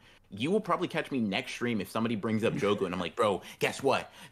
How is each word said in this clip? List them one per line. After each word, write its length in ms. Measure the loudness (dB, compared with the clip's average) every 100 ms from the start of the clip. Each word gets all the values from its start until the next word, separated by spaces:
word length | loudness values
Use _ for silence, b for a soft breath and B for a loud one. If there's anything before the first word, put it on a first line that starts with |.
| B B _
You 200 | -4 0
will 100 | 0
probably 260 | 2 0 0
catch 220 | -2 -2
me 80 | 0
next 340 | 2 0 -2
stream 280 | -4 -2 0
if 100 | -2
somebody 240 | 0 0
brings 300 | 0 0 2
up 80 | 2
Jogo 280 | 2 2 2
and 100 | 0
I'm 60 | -2
like, 160 | -4 2
"Bro, 260 | 2 2 B B
guess 240 | -2 0
what? 300 | 2 2 0 B B